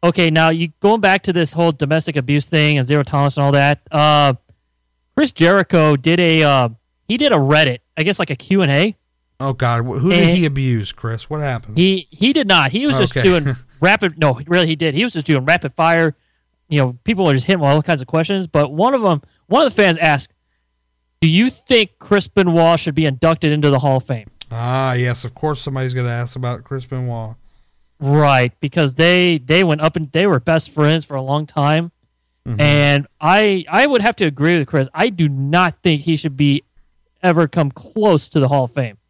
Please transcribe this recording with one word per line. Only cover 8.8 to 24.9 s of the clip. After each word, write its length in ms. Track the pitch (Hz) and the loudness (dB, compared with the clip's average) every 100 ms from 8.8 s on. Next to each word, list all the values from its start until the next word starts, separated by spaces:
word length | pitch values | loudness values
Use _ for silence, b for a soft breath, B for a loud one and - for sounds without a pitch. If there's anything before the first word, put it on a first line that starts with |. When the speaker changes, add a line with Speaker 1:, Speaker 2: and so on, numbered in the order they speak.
| 196 202 _ _ _ _ | 0 -4 _ _ _ _
Speaker 2:
Oh 120 | 135 | -6
God, 300 | 127 123 117 | -2 -2 -2
wh-, 140 | 120 113 | -4 -2
who 120 | 151 | 0
did 100 | 175 | 2
Speaker 1:
And 160 | 170 180 | 2 2
Speaker 2:
he 60 | |
abuse, 480 | 160 139 131 117 98 | 0 -2 -2 -2 -4
Chris? 360 | - 117 113 - | -10 -10 -10 -10
What 120 | 151 | -8
happened? 380 | 147 123 107 107 | -6 -8 -6 0
Speaker 1:
He, 280 | 185 190 165 | 0 0 -6
he 220 | - 220 | -4 -2
did 140 | 285 226 | 0 2
not. 240 | 180 139 | 2 2
He 160 | 160 285 | 0 -2
was 100 | 135 | 0
just 180 | 185 143 | -2 0
Speaker 2:
Okay. 60 | 127 | 2
Speaker 1:
doing 300 | 180 143 131 - | 2 0 -6 -12
Speaker 2:
<laughs> 140 | _ | _
Speaker 1:
rapid. 380 | 170 208 190 156 | 0 0 -2 0
No, 220 | 151 120 143 | -2 -2 -2
really, 200 | 175 165 | 0 0
he 80 | 156 | -2
did. 180 | 160 | -2
He 80 | 143 | -2
was 120 | 240 | -4
just 120 | 170 143 | -4 0
doing 180 | 147 | 0
rapid 300 | 127 170 151 | 2 -2 -2
fire. 400 | - 165 165 165 147 _ _ _ _ _ | -2 0 2 0 -4 _ _ _ _ _
You 100 | 147 | -2
know, 200 | 131 123 | -2 -4
people 240 | - 214 185 | -6 0 2
are 60 | |
just 120 | 135 123 | 0 0
hitting 140 | 185 | 0
with 100 | 143 | 2
all 120 | 147 | 2
kinds 180 | 151 156 | 0 -4
of 40 | 127 | -2
questions. 400 | 160 160 196 180 | -4 -2 -4 -2
But 240 | 156 143 | -2 -2
one 220 | 151 220 | 0 0
of 80 | 269 | 2
them, 200 | 214 151 _ b _ | 0 -2 _ b _
one 200 | 233 294 | 0 0
of 80 | |
the 80 | 202 | 2
fans 140 | 202 165 | 0 2
asked, 340 | 160 143 - _ _ _ _ _ _ _ _ _ | 0 0 -4 _ _ _ _ _ _ _ _ _
"Do 80 | 165 | 0
you 220 | 165 247 | 2 0
think 480 | - _ 247 208 _ | -2 _ 0 0 _
Chris 300 | - 202 - | -2 -2 0
Benoit 500 | - 180 170 165 170 | 0 0 4 4 2
should 160 | - | -2
be 100 | 143 156 | -2 -2
inducted 440 | 131 165 160 156 | 0 0 0 0
into 200 | 151 147 | 0 2
the 80 | 139 | 2
Hall 160 | 143 131 | 2 -2
of 80 | |
Fame?" 240 | - 120 104 _ - | -2 -10 -10 _ -14
Speaker 2:
Ah, 420 | 113 120 127 135 | -8 -4 -2 -2